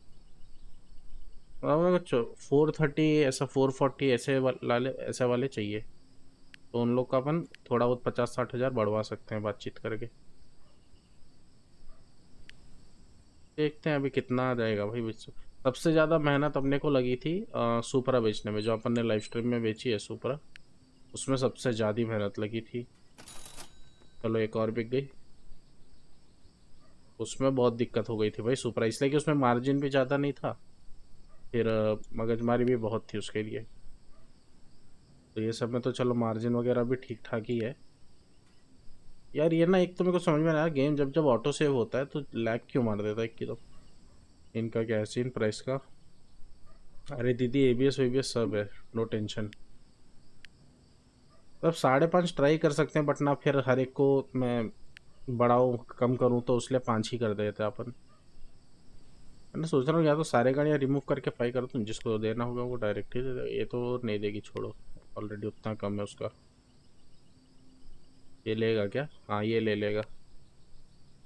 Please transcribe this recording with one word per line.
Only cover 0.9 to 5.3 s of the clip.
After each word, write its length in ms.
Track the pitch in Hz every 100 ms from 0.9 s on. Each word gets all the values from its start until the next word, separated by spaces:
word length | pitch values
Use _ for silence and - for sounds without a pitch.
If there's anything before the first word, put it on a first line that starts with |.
| - - - - - - -
मतलब 720 | 135 151 180 180 180 127 113 -
फ़ोर 360 | - 139 151
थर्टी, 460 | 151 151 147 156 151
ऐसा 280 | 135 - 139
फ़ोर 260 | 135 135
फ़ोर्टी, 380 | - 135 - 135
ऐसे 300 | 120 - 135
वाले, 500 | 131 123 127 120 131
ऐसे 360 | - 117 117
वाले 220 | 123